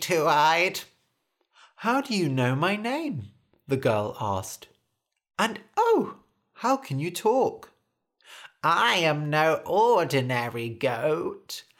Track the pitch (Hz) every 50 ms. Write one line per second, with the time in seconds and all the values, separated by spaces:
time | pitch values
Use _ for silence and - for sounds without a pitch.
0 | - - 180 165 147 160 147 147 147 156 165 170 180 190 185 - - - _ _
1 | _ _ _ _ _ _ _ _ _ _ _ _ - _ _ - - 226 247 277
2 | 269 - 220 196 170 139 131 131 123 123 131 139 165 190 208 208 214 240 262 311
3 | 330 294 196 123 98 - _ _ _ _ _ _ _ - 135 131 - 127 110 104
4 | 104 107 - - 113 104 98 95 98 - - - - _ _ _ _ _ _ _
5 | _ _ _ _ _ _ _ - 208 226 202 - - _ - - 480 466 453 320
6 | 202 - - - _ _ _ _ _ _ _ - - 247 262 - - - 139 135
7 | 156 180 175 - - 220 240 262 214 - - - - - _ _ _ _ _ _
8 | _ _ _ _ _ - - - - - _ _ - 156 170 190 220 233 226 185
9 | 165 156 151 151 151 147 151 156 156 160 156 143 - - 170 202 226 240 233 185
10 | 165 131 139 135 123 123 127 120 120 120 117 117 117 117 113 117 135 127 120 117
11 | 135 156 156 170 190 190 - - _ _ - - - _ _ _